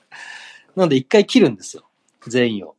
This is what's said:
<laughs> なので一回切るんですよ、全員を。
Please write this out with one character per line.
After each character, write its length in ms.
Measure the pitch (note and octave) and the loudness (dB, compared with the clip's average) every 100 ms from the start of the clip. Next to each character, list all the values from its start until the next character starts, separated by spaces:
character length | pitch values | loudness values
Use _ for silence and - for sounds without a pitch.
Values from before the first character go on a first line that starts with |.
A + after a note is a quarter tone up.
| _ - | _ -20
<laughs> 560 | - - - - _ - | -20 -20 -20 -20 _ -4
な 80 | |
の 40 | F3 | 0
で 80 | C3+ | 0
一 80 | |
回 220 | - G#3+ G3+ | 2 0 2
切 140 | B3+ | 4
る 80 | E3+ | 2
ん 60 | G#2 | 0
で 60 | |
す 140 | - - | -12 -20
よ、 80 | - _ _ _ - | -20 _ _ _ -6
全 280 | A#2+ A#2+ | -2 0
員 120 | G#2 | -2
を。 80 | E2+ | -10